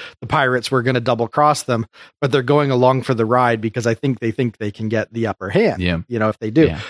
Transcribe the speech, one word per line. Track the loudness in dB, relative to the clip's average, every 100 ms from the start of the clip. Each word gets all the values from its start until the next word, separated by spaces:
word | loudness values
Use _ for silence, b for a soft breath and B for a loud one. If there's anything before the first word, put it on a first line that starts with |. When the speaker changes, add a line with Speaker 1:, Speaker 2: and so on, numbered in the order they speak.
| B -16
Speaker 1:
the | -4
pirates | 0 2 0 -2
were | -2
gonna | 0 0
double | 0 -2 -2
cross | 2 2 2
them, | -2 -2 -4 B B _
but | 0
they're | 0
going | 2 2 2
along | 4 4 2
for | 0 -2
the | 2
ride | 2 2 0
because | -2 -2 -2
I | 0
think | -2 -2
they | -4
think | -2 -4 -4
they | -8
can | -6 -4
get | -4 -4
the | -4 -4
upper | -4 -4
hand, | 0 0 0
Speaker 2:
Yeah. | 0 -2 -4
Speaker 1:
you | -2
know, | -2
if | -2
they | -2
do. | 2 2
Speaker 2:
Yeah. | 0 B